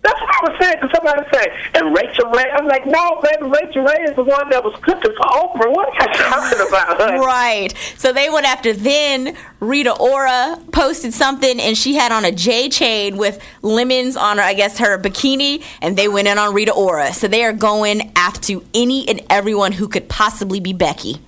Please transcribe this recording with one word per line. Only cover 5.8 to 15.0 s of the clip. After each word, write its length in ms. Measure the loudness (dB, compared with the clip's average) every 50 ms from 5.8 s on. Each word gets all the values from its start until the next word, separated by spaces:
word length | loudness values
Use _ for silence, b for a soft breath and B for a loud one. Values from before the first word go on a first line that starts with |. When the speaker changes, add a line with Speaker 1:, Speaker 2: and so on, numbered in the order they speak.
| 0 -2
Speaker 1:
are 200 | 0 0 0 0
you 80 | 2 0 0
talking 420 | 0 0 0 0 0 0 0 2
about, 340 | 2 2 0 2 0 2 2
honey?" 180 | 2 2 2 2
Speaker 2:
Right. 520 | 2 2 2 2 2 2 0 0 -2 -4 B B B B B B
So 140 | 0 2
they 160 | 2 2 0 2
went 160 | 0 2 2
after, 280 | 2 0 0 0 -2
then 640 | -2 0 0 2 2 2 2 0 -2 -2 -4 -6 B B B B B _
Rita 320 | -4 -2 -2 0 0 0 0
Ora 600 | 2 2 2 2 2 2 2 2 0 0 -2 -4 -10 -12 -2
posted 420 | 0 2 2 2 0 -4 -6 -4 0
something, 460 | 0 0 0 0 2 0 0 0 0
and 180 | -2 -2 0 0
she 160 | 0 0 0
had 160 | 2 2 2
on 140 | 2 2 0
a 80 | 0
J 360 | -2 0 0 0 2 0 0 -2
chain 480 | 0 0 0 0 0 0 -2 -4 -4
with 220 | -2 -2 -2 -2 -6 B B B B
lemons 540 | -4 0 0 0 2 2 0 0 0 -2 -2
on 220 | 0 0 0 2 2
her, 40 |
I 120 | 0 0 2
guess, 240 | 0 0 0 0 0
her 200 | 0 0 0 0